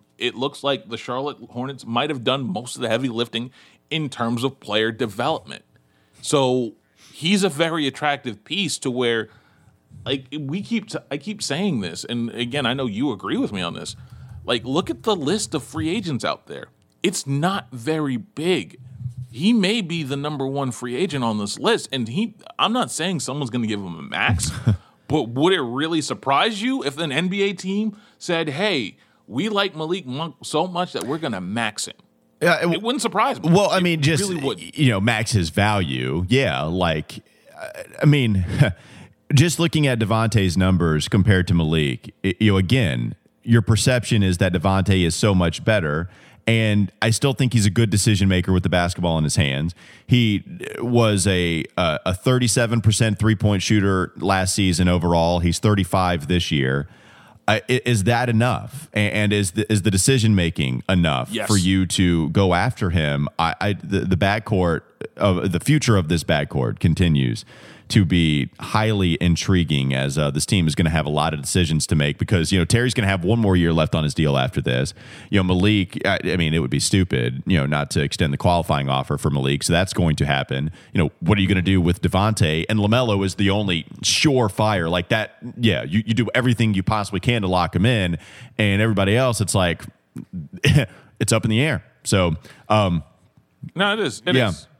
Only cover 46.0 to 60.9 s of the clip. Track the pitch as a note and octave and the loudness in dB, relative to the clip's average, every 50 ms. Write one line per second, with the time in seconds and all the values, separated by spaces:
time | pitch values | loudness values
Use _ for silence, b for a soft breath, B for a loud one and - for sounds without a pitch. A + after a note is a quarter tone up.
46 | F2 B B B B B B B _ A2+ A2+ A2+ A2 G#2+ G#2 G#2 G2+ F2+ - _ | -4 B B B B B B B _ 0 2 2 2 2 2 2 2 0 -2 _
47 | G#2+ A2+ A2 - - C#3 - - C3+ A#2+ - A#2 G2+ G2+ F2 A#2+ A#2 G#2 F#2+ F#2+ | 0 0 2 2 0 0 2 2 0 2 2 2 2 2 2 2 2 2 2 2
48 | - A#2 G#2 F2 G2 G2 F#2 F2+ F2 - F#2 F#2 E2+ F2 E2+ F2+ F2 F2 - - | 2 2 2 4 4 4 2 2 2 2 2 2 2 2 2 2 2 0 -2 -2
49 | F2+ E2+ E2 D#2+ D#2 D2 - - D2+ C#2 C2+ C#2+ D#2 E2+ B B B B B B | -2 0 0 0 0 0 2 2 0 0 0 -2 -4 -6 B B B B B B
50 | B - B2 B2 A#2 A2 G2+ F#2 - - F2+ F2 - - - - - B2 A#2+ A#2+ | B 0 2 2 4 2 0 -2 -4 -8 -14 -14 -12 -12 -10 -8 -4 0 2 4
51 | A#2 G#2+ G#2 G2 F2 G2+ F#2+ F2+ F2 E2+ E2 D#2+ - - _ - F2+ E2 D2+ - | 4 4 2 2 2 2 2 2 0 0 0 -2 -4 -4 _ -2 0 0 0 -2
52 | - F#2 F#2 - - B2+ B2+ B2+ B2+ A#2 - C3 A#2+ G2+ A#2+ A#2 - A2 G2+ - | -2 -4 -4 0 0 2 2 2 2 2 2 2 2 2 0 2 2 2 2 4
53 | A2+ A2 G#2 - G#2+ A2 A2 - - G#2 G#2 F#2 - - A2 G#2+ F#2+ G2 F#2+ F#2 | 2 2 2 2 2 2 2 2 2 2 2 0 2 2 2 2 2 2 2 0
54 | F2 - - - - F#2+ G2 F#2+ F#2 F#2 - - G2 F#2+ F2 D#2 F2+ F2 F2+ F2 | -2 -4 -6 -4 0 0 2 2 0 0 0 2 2 2 2 2 2 2 2 2
55 | E2 F2 F2 E2+ E2 E2+ F2 F2 E2+ E2+ E2 - - G#2+ G#2 G2 F2+ - - F#2+ | 2 2 2 4 4 2 2 2 0 0 0 0 2 2 2 2 0 0 0 0
56 | F#2 F2+ F2+ E2 C#2+ C#2+ F2+ F2 D#2+ - D#2+ C#2+ C2 B1+ C2+ C#2 C#2+ B B B | 0 0 0 -2 -2 0 0 0 0 0 0 0 0 0 -2 -2 -4 B B B
57 | B B B B B B B B _ G2+ G#2+ A2 - - B2+ B2+ - B2 B2 G#2 | B B B B B B B B _ 0 0 0 0 0 -2 0 0 0 0 2
58 | F#2 A2+ A#2+ A#2 B2+ A#2+ A2+ A2 A#2+ B2+ G#2 - - - - - - - - G#2 | 2 2 2 2 0 0 2 2 2 2 0 -4 -6 -10 -14 -16 -16 -6 -2 -2
59 | G#2 G2 - G#2+ G#2 G#2 G#2 G#2 G2+ F2+ - A2 G#2+ - A2 G2+ E2 G#2+ F#2 F#2 | 0 0 0 0 0 2 2 2 0 0 -2 -2 0 0 0 2 2 2 0 2
60 | - - C3+ B2 G#2+ A2 G#2 F#2 E2+ E2 - - D2 C2 B1+ A#1+ - - | 2 2 4 4 4 4 4 4 2 0 0 -2 -2 -2 -4 -4 -2 0